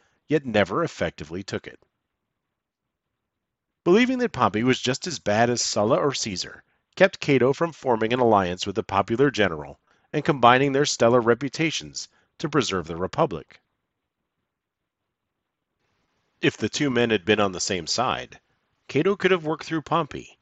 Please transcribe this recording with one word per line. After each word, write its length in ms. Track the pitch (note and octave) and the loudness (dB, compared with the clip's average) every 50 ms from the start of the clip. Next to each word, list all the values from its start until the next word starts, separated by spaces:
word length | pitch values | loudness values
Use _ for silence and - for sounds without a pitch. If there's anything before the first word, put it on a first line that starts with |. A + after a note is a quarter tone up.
| _ _ _ _ _ - | _ _ _ _ _ -2
yet 160 | C#3+ D#3 C3+ | -2 -2 -2
never 400 | B2 G#2+ G#2 G2 F2 G#2 D#3 E3 | 0 2 2 2 2 0 -4 -4
effectively 580 | C#3 - - F#2 E2 - - D2+ D2 E2+ F#2+ | -4 -4 -6 -6 -6 -6 -10 -14 -12 -12 -12
took 240 | G2 - - G2 - | -10 -8 -10 -10 -10
it. 140 | - - _ _ _ _ _ _ _ _ _ _ _ _ _ _ _ _ _ _ _ _ _ _ _ _ _ _ _ _ _ _ _ _ _ _ _ _ _ _ _ _ _ - | -12 -20 _ _ _ _ _ _ _ _ _ _ _ _ _ _ _ _ _ _ _ _ _ _ _ _ _ _ _ _ _ _ _ _ _ _ _ _ _ _ _ _ _ 2
Believing 340 | E3+ F#3 A3+ B3+ A#3+ C4 B3 | 4 4 4 4 2 0 -2
that 140 | B3 G3 | -2 -4
Pompey 320 | - B2+ A#2+ G2+ F2+ G#2+ A#2+ | 0 0 0 2 2 0 0
was 160 | B2+ B2 - | 2 0 0
just 260 | - B2 B2+ - - | 0 -4 -4 -4 -6
as 120 | F3+ D3+ - | -10 -10 -8
bad 320 | _ G2+ G#2 A2 A#2+ A#2+ | _ 0 2 2 2 2
as 120 | A#2+ A2 | 2 -2
Sulla 340 | - - - A2 G#2 A2+ D3 | -2 -2 0 0 2 2 2
or 160 | F3+ D#3+ C#3 | 2 0 -2
Caesar 520 | B2 - - A2+ F#2 F2 - - - - _ _ _ _ _ _ _ | -2 -4 -6 -6 -6 -8 -10 -12 -14 -20 _ _ _ _ _ _ _
kept 240 | - F#3 G3 - - | 2 2 2 2 -4
Cato 320 | - D3+ C#3 B2+ A#2+ C3 | -2 2 2 4 4 2
from 200 | C#3 - E3+ E3+ | 2 0 -4 -6
forming 400 | D3 - - C3 A#2 A2 A2 A2 | -6 -8 -2 -2 0 0 0 -2
an 80 | B2 C3 | 0 2
alliance 460 | B2 A2+ G#2+ G2 F#2 F2 F2+ F#2 - | 4 4 4 4 4 0 -4 -6 -8
with 100 | G2+ F2+ | -6 -6
the 60 | - | -6
popular 480 | F2 - G2 G2 G2 - A#2 A#2+ C#3+ C#3+ | -6 -2 0 -2 0 0 0 2 2 0
general 480 | A2+ G#2 G2+ F2+ D#2+ D2 C#2+ C#2+ C#2 _ _ _ _ _ _ _ | 2 2 0 0 0 -6 -10 -14 -18 _ _ _ _ _ _ _
and 120 | - D3+ - | -8 -4 -2
combining 480 | - D3+ B2+ A#2+ A#2+ B2 B2+ C#3 C#3+ | -2 0 6 6 6 8 6 4 2
their 120 | C3 C#3 D3 | 2 0 0
stellar 360 | - - - B2 A#2 B2 B2 | 0 2 4 4 6 6 4
reputations 880 | A2 A#2 A#2 A2+ C#3 C3 - - E3 D#3 - - D2+ D2 C#2 - - _ _ _ _ _ _ _ | 4 2 0 0 0 -10 -6 -4 -4 -4 -4 -6 -10 -12 -16 -16 -18 _ _ _ _ _ _ _
to 100 | - D3+ | -10 -2
preserve 380 | D3+ D3 G#2+ - G2 F2+ D#2 | -2 -2 -2 0 -4 -4 -4
the 100 | D#2+ E2+ | -6 -8
Republic. 640 | E2+ F#2 F2 - - E3 C3+ E2 D2 - _ - _ _ _ _ _ _ _ _ _ _ _ _ _ _ _ _ _ _ _ _ _ _ _ _ _ _ _ _ _ _ _ _ _ _ _ _ _ _ _ _ _ _ _ _ _ _ _ _ _ _ _ _ _ _ _ _ _ | -6 -6 -6 -2 -2 -2 -2 -2 -10 -12 _ -20 _ _ _ _ _ _ _ _ _ _ _ _ _ _ _ _ _ _ _ _ _ _ _ _ _ _ _ _ _ _ _ _ _ _ _ _ _ _ _ _ _ _ _ _ _ _ _ _ _ _ _ _ _ _ _ _ _
If 160 | - D3 - | 0 0 0
the 120 | - A2 G#2 | 0 -6 -6
two 220 | - - D3+ C#3 | -4 -2 -2 0
men 200 | A#2+ A#2+ A#2+ A2+ | 2 2 2 2
had 140 | A2 G2 E2+ | 2 0 2
been 160 | G#2 G#2 G#2+ | 2 2 2
on 120 | G2+ G2 | 2 0
the 80 | F2+ E2 | 0 -6
same 260 | - - G2 F2 D#2+ | -4 -4 -4 -6 -4
side, 540 | - - A2+ B2 B2 E2+ B2+ B2+ - - - _ _ _ _ _ _ _ _ _ | -6 -4 -2 -2 -2 -2 -6 -8 -14 -18 -20 _ _ _ _ _ _ _ _ _
Cato 300 | _ - C3+ E3 G3 G3+ | _ -2 0 0 0 -2
could 160 | - - F3+ | 0 0 0
have 120 | F#3+ E3+ D#3 | 0 0 -2
worked 200 | D3+ D#3+ - - | -6 -8 -8 -8
through 180 | - D#3+ D#3 | -8 -8 -8
Pompey 560 | - - D#3 E3+ D#3 - - - - - - _ | -6 -2 -2 -2 -2 -4 -8 -14 -16 -16 -20 _